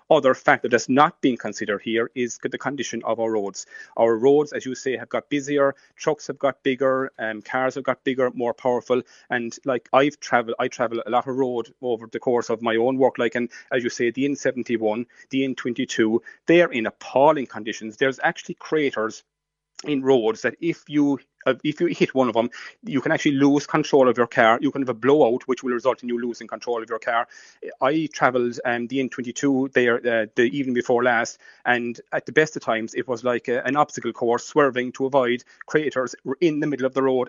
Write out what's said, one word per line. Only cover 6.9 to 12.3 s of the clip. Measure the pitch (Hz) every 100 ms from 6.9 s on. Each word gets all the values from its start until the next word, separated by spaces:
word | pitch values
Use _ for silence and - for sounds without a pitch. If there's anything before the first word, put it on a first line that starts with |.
| 131 131 -
Um, | 110 107
cars | - 131 131 139
have |
got | 131 123
bigger, | 135 131 123
more | 127 120 -
powerful. | 127 123 - 123 - - -
And, | 123 117 - 139
like, | 123 -
I've | 131 147 -
travelled, | - 123 113 117
I | 127
travel | - 117 117 107
a |
lot | 120 135
of | 127
road | 127 123 110 _
over | 123 113 113
the | 120
course | 131